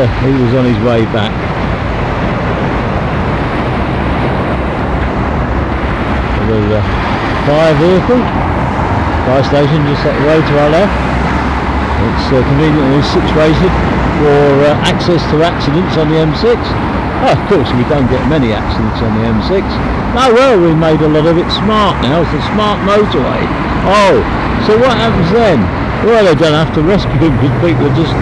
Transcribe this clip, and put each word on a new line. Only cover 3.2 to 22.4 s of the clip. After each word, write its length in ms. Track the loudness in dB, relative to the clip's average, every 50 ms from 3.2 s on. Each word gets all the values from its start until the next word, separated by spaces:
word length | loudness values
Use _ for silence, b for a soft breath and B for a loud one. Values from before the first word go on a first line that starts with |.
| -4 -2 -4 -4 -4 -4 -4 -4 -4 -4 -4 -4 -4 -4 -4 -4 -2 -2 -2 -2 -2 -4 -2 -4 -4 -4 -4 -4 -4 -4 -4 -4 -4 -4 -4 -4 -4 -4 -4 -4 -4 -4 -2 -4 -4 -4 -4 -4 -4 -4 -4 -4 -4 -4 -4 -4 -4 -4 -4 -2 -2 -2 -2 -2
With 320 | -2 -2 0 0 0 0 0
a, 60 | 0
uh, 40 | -2 -2 -2 -2 -2 -4 -4 -4 -4 -4 -4 -4 -2
fire 300 | 0 0 2 2 2 2
vehicle, 480 | 2 2 2 2 2 2 2 0 0 0 0 -2 -2 -2 -2 -2 -2 -2 -4 -4 -4 -4 -2 -2 -2 -2 -2 -2 -2 -2 0
fire 160 | 0 0 0
station 400 | 0 0 0 2 2 0 0 0 0 -2
just 140 | -2 -2 -2
up 80 | -2
the 80 | -2 0
road 200 | 2 2 2 2
to 80 | 0 0
our 140 | 2 2 2
left. 260 | 2 2 2 0 0 -2 -2 -2 -2 -2 -2 -2 -2 -2 -2 -2 -4 -4 -4 -4 -4 -4 -2 -2 -2 -2 -2
It's, 280 | -2 -2 -2 -2 0 0
uh, 80 | 0 2 2
conveniently 540 | 2 2 2 2 2 2 2 2 2 0 0
situated 680 | 0 0 0 0 0 0 2 2 2 2 2 2 2 0 0 -2 -2 -2 -2 -2 -2 0 0 2
for, 160 | 2 4 4 4 4 4 4 2
uh, 240 | 2 2 0 0 -2
access 320 | -2 -2 0 0 0 0 0 0
to 140 | 0 2 2
accidents 520 | 0 0 -2 -2 0 0 0 0 0 0 0
on 100 | 0 0
the 80 | 2
M 180 | 2 2 0 0
six. 240 | 0 2 2 2 0 0 -2 -4 -2 -2 -2 -2 -2 -4 -4 -4 -2 0
Oh, 80 | 0 0
of 160 | 0 0 0
course, 220 | 0 0 0 0 0
we 80 | 0 0
don't 240 | 0 0 0 2 2
get 180 | 0 0 0 0
many 240 | 2 2 2 0 0
accidents 480 | -2 -2 -2 -2 -2 -2 -2 -2 -2 -2
on 180 | -2 0 0
the 40 | 0 0
M 140 | 0 0 0
six. 200 | 0 0 0 0 -2 -2 -2 -2 -2 -2 -2 -2 -2 0
Oh, 160 | 2 2 4 4
well, 260 | 4 4 4 4 4
we 160 | 4 4 2
made 280 | 2 2 2 2 2 2
a 60 | 2
lot 180 | 2 2 2
of 100 | 2 2
it 140 | 2 0 0 -2
smart 480 | -2 0 0 2 2 2 0 0 0 0
now. 200 | 0 0 0 0
It's 100 | 0 -2
a 100 | -4